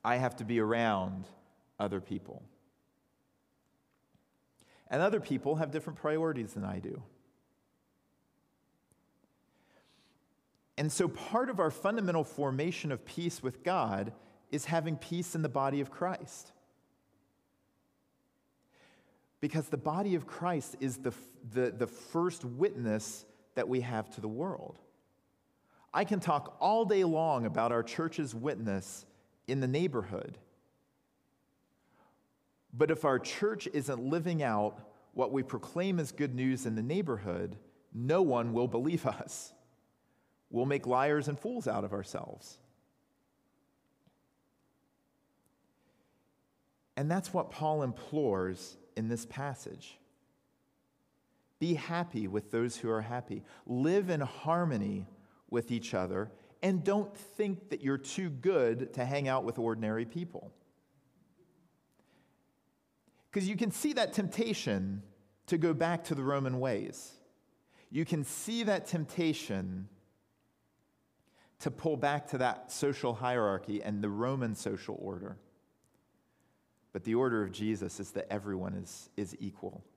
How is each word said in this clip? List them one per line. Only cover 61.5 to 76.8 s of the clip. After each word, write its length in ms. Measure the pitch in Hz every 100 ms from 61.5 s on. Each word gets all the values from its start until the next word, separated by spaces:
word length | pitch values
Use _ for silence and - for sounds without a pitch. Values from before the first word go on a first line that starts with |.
| _ _ _ _ _ _ _ _ _ _ _ _ _ _ _ _ _ _
'Cause 160 | 202 190
you 100 | 208
can 140 | 226
see 220 | - 302
that 200 | 254 -
temptation 920 | - 190 - 233 208 - 98 95 98 - - _ _ -
to 120 | 170
go 160 | 170
back 300 | 151 165 170
to 100 | 175
the 100 | 143
Roman 340 | 131 139 131 127
ways. 600 | 131 104 110 - - - _ _ _ _ _ _ -
You 140 | 147
can 200 | 160 160
see 380 | 135 - - 233
that 240 | 220 190 -
temptation 1000 | 170 147 - 165 151 - 95 95 92 98 - _ _ _ _ _ _ _ _ _ _ _ _ _ _ _ _
to 120 | 147
pull 260 | 127 165 143
back 300 | 143 143 147
to 100 | 131
that 340 | 127 - -
social 420 | - 143 135 127
hierarchy 680 | 110 123 123 104 95 - 104
and 200 | 104 104
the 80 | 104
Roman 440 | 101 120 135 117
social 420 | 104 110 98 - -
order. 420 | 95 90 98 107 - _ _ _ _ _ _ _ _ _ _ _ _ _